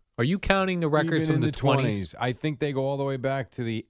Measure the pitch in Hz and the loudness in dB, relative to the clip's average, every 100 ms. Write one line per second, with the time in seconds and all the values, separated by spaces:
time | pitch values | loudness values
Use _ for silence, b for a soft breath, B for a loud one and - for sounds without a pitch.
0 | _ - 123 190 - 196 190 180 160 151 | _ -2 0 0 2 2 2 0 2 2
1 | 160 160 156 156 127 - 135 131 123 101 | 4 2 2 2 2 0 2 2 2 -2
2 | 90 - 123 120 156 139 151 135 135 139 | -4 -4 -4 -2 -4 -4 -4 -2 -2 -2
3 | 139 135 135 135 - - 117 113 - | -4 -4 -2 -4 -6 -6 -4 -4 -6